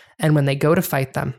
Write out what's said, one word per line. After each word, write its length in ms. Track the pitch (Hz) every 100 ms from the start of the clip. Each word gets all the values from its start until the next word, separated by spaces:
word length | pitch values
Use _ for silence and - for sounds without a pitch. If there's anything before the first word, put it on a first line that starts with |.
| - -
And 160 | 160
when 120 | 151 139
they 100 | 139
go 180 | 151
to 60 | 175
fight 320 | 175 139 139
them, 220 | 143 135